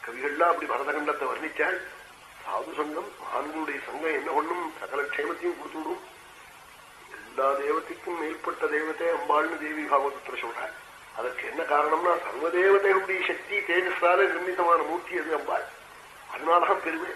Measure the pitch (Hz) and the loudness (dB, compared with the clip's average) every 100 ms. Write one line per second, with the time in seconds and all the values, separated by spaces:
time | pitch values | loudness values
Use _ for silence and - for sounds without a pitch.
0 | - 120 139 147 170 165 151 117 143 151 | -10 -4 -4 2 4 4 0 -2 0 -2
1 | 151 147 131 120 156 - 156 180 - - | -2 -2 -2 -4 -6 -2 -2 -2 -6 -14
2 | - - - - - 98 110 135 151 151 | -18 -20 -20 -16 -6 -6 -4 -4 -4 -4
3 | 135 - - 123 147 156 151 139 143 147 | -8 -12 -6 -4 -4 -6 -6 -6 -8 -6
4 | 160 147 - 135 156 175 165 - - 135 | -2 -2 0 0 0 -4 -6 -8 -6 -4
5 | 139 - 147 165 175 160 147 156 156 359 | -4 -2 -4 -2 -4 -4 -8 -8 -6 -8
6 | - - - - - - - - - - | -10 -20 -20 -20 -20 -20 -20 -20 -20 -20
7 | - - 110 - 135 139 143 156 156 170 | -18 -16 -10 0 2 2 0 0 -2 -10
8 | - 170 156 160 - - 156 151 156 156 | -8 -6 -6 -6 -6 -2 0 0 -2 -2
9 | 170 160 - 143 160 160 151 151 147 143 | 0 0 2 2 2 -2 -6 -4 2 4
10 | 139 - - 135 117 117 - - - - | 4 -4 -10 -8 -6 -6 -8 -10 -18 -20
11 | - - 120 127 - 143 165 147 151 160 | -16 -6 -6 -4 -8 -4 2 4 6 4
12 | 175 170 - 123 160 175 190 196 196 190 | 4 2 0 -2 0 4 8 8 8 4
13 | 185 185 180 214 - 202 - 170 180 - | 4 -2 0 -2 -2 -4 2 0 0 2
14 | 175 180 196 175 180 180 175 170 147 165 | 6 6 4 2 -4 0 4 4 4 -4
15 | - 180 151 151 - - - - - - | -4 -4 -2 -2 -2 -4 -4 -14 -20 -20
16 | - - - - 151 175 170 185 160 160 | -20 -20 -14 -6 4 6 6 2 0 -4
17 | 175 | -6